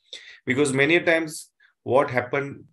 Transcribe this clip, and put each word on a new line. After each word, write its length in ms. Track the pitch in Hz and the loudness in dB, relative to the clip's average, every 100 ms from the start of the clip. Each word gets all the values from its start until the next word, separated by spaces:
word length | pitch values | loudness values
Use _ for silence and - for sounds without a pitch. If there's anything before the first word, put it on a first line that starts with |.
| _ - - - - | _ -20 -20 -10 -4
Because 260 | 131 143 | 0 2
many 240 | 135 139 170 | 2 2 2
a 80 | |
times 460 | 170 165 160 160 - _ _ _ | 2 0 -2 -10 -18 _ _ _
what 280 | - 127 139 | 0 2 2
happened 540 | 123 - 139 139 107 - | -2 -4 -4 -6 -12 -20